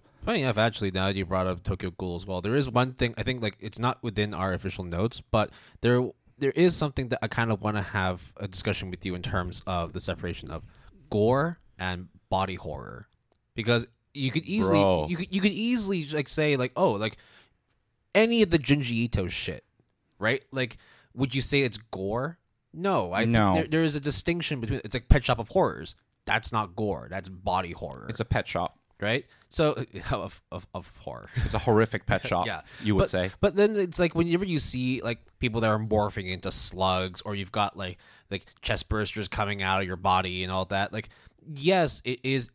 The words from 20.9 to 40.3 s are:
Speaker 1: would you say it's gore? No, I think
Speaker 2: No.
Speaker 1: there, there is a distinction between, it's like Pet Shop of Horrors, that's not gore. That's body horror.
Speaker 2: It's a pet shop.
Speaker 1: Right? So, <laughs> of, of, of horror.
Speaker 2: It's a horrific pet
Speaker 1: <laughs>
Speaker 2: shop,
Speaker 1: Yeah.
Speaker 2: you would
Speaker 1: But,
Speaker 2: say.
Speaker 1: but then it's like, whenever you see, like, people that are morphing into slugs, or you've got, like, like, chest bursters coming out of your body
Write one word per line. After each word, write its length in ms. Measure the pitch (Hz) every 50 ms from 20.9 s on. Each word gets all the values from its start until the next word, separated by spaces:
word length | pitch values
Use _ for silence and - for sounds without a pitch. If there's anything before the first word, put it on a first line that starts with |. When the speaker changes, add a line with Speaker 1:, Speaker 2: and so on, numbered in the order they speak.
| - - _ _ -
Speaker 1:
would 200 | 117 135 127 120
you 80 | 135 117
say 200 | - 147 139 139
it's 160 | 120 113 -
gore? 600 | 117 _ - - 95 98 107 120 135 160 170 - _ _ _ _ _ _ -
No, 400 | 156 180 196 185 131 95 87 90
I 100 | 101 117
think 100 | 117 117
Speaker 2:
No. 220 | 110 107 98 92
Speaker 1:
there, 120 | 90 -
there 160 | - 156 160 165
is 140 | 156 147
a 40 | 147
distinction 600 | 135 147 131 - - 170 170 175 160 - 151 127
between, 200 | 113 107 123 127 -
it's 100 | 104 101
like 140 | 123 - -
Pet 160 | - 143 -
Shop 160 | - 120 113
of 80 | 107 -
Horrors, 480 | - 190 165 110 69 - 80 - - _ _ _ _ _ _
that's 260 | - 107 113 - - -
not 240 | 110 107 90 85
gore. 300 | 104 110 101 90 64 58 62
That's 180 | 87 98 90 95
body 420 | 95 90 95 - 90 92 92 85 82
horror. 340 | - - 73 65 64 - -
Speaker 2:
It's 120 | 117 -
a 40 | 110
pet 220 | - - 110 -
shop. 320 | - - 90 87 - - _ _ _ _ -
Speaker 1:
Right? 280 | 101 104 117 139 - _ _ _ _ _
So, 340 | - - 160 151 143 - - - -
<laughs> 160 | 90 85 -
of, 320 | 127 104 87 98 - - _ -
of, 160 | - 90 - - -
of 160 | 90 87 - - -
horror. 280 | - - 62 57 - - - 123 -
Speaker 2:
It's 80 | - -
a 60 | 107
horrific 480 | - 127 110 107 113 - - 98 -
pet 200 | - 104 92 -
Speaker 1:
<laughs> 0 |
Speaker 2:
shop, 200 | - 95 87 90
Speaker 1:
Yeah. 160 | 107 95 78 - - - - -
Speaker 2:
you 120 | 104 104
would 60 | 92 196
Speaker 1:
But, 80 | -
Speaker 2:
say. 200 | - 92 90 95 - -
Speaker 1:
but 140 | - 202 -
then 220 | 196 208 214 220
it's 220 | 208 190 175 160 -
like, 140 | 175 165 -
whenever 300 | 165 170 170 165 175 202
you 120 | 190 170 143
see, 440 | - - - 127 127 127 131 127 -
like, 160 | 113 117 - - - _ -
people 220 | - 120 107 117
that 80 | 113 110
are 100 | 107 107
morphing 520 | 110 107 110 104 104 101 - 107 92 92
into 200 | 92 87 - 95
slugs, 680 | - - - - - 92 95 92 92 92 92 92 90 -
or 140 | - 107 104
you've 180 | 101 98 92 -
got, 240 | 104 101 98 -
like, 220 | 95 98 90 92 - - - - - _ -
like, 160 | 101 95 - - - _ -
chest 260 | - 110 - - -
bursters 400 | 110 107 107 - - 110 101 92
coming 300 | - - 107 101 104 98 95
out 180 | 95 95 95 98
of 40 |
your 100 | 90 92
body 460 | 87 90 95 92 92 95 92